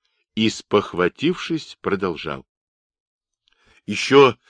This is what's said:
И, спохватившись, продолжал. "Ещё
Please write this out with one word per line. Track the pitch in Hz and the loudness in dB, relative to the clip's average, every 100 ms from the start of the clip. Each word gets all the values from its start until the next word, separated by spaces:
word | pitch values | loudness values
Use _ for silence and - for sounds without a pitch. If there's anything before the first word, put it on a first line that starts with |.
| _ _ _ - | _ _ _ -2
И, | 113 | -2
спохватившись, | - - 104 92 85 87 - 147 180 - 165 - - | -2 -2 -2 0 0 -2 0 -4 -4 -6 -8 -8 -12
продолжал. | 92 98 92 76 80 67 - _ _ _ _ _ _ _ _ _ _ _ _ _ | -6 -4 -4 -6 -10 -12 -14 _ _ _ _ _ _ _ _ _ _ _ _ _
"Ещё | - 101 - 135 135 117 _ | -10 -8 4 6 6 4 _